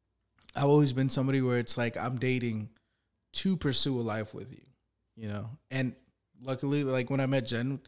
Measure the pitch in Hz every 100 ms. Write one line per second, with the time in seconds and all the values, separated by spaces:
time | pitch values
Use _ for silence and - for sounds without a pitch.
0 | _ _ _ _ - - 143 147 139 127
1 | 135 143 135 135 127 123 117 - 117 85
2 | 123 127 127 127 120 110 107 - _ _
3 | _ _ _ - 190 185 143 120 143 123
4 | 113 110 104 - 127 - - _ _ _
5 | _ 117 107 104 113 143 _ 131 127 -
6 | _ _ _ - 131 127 139 147 135 127
7 | 123 139 135 135 120 117 127 135